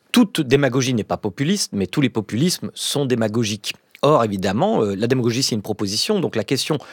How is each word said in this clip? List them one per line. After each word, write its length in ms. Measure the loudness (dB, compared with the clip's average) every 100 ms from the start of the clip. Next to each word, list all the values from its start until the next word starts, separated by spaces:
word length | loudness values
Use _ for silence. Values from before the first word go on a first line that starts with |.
| _
Toute 280 | 2 2 0
démagogie 540 | 2 2 4 2 0
n'est 80 | 0
pas 140 | -2 -4
populiste, 560 | -4 -4 -2 -2 -2
mais 160 | -4 -2
tous 120 | 0
les 100 | 0
populismes 600 | 0 -4 0 0 0 -6
sont 320 | -8 -4 -2 0
démagogiques. 680 | 0 0 0 -2 -4 -8 -12 _ 0
Or, 200 | 4 4
évidemment, 580 | 2 0 -2 0 0 2
euh, 140 | 0 0
la 100 | 0
démagogie, 380 | 2 0 0
c'est 100 | 0
une 80 | -2
proposition. 560 | -4 -4 -4 -2 -2 0
Donc, 160 | -2
la 80 | -2
question 360 | -2 -2 -2 -4 -6